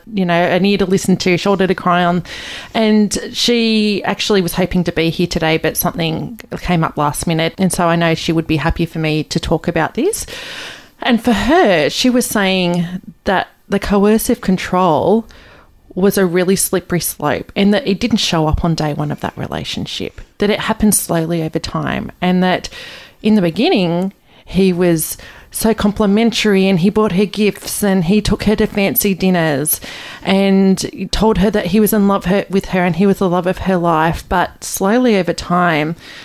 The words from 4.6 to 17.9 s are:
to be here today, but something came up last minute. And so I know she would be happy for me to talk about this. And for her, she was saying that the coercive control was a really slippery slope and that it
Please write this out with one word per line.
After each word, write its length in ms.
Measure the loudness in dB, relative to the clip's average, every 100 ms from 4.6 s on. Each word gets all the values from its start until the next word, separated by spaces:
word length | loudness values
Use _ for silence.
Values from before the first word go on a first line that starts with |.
| 0 0
to 80 | 0
be 180 | 0 -2
here 180 | 0 -2
today, 300 | 0 0 0
but 200 | -2 -2
something 600 | -4 -2 -4 -4 -8 -12 -14 -10
came 260 | -2 0
up 140 | 0 -2
last 280 | -4 -2 -2
minute. 280 | -2 -2 0
And 140 | -2
so 160 | 0 0
I 80 | 2
know 200 | 0 0
she 180 | 0
would 140 | -2 0
be 100 | -2
happy 280 | 0 -2 -4
for 140 | -2
me 240 | -2 -2
to 160 | -2 -6
talk 300 | -2 -2 -2
about 240 | -2 -2
this. 320 | -2 -2 -4 -10 -14 -14 -14 -16 -18 -20 -6
And 220 | 0 0
for 100 | 2
her, 560 | 0 2 4 4 4 2
she 200 | 0 2
was 160 | 2 0
saying 600 | 0 0 2 0 0 -2 -6 -14 -10
that 240 | -2 -2 -2 _ -4
the 120 | -4
coercive 640 | 0 2 4 2 0 -2
control 840 | 0 -2 0 0 2 4 4 2 0 -16 -20 -20 -20 _ -12 0
was 220 | 2 2
a 80 | 2
really 300 | 2 2 0
slippery 440 | 0 -4 -2 -4
slope 520 | -4 -4 -4 -4 -4 0
and 180 | 2
that 120 | 2
it 120 | 0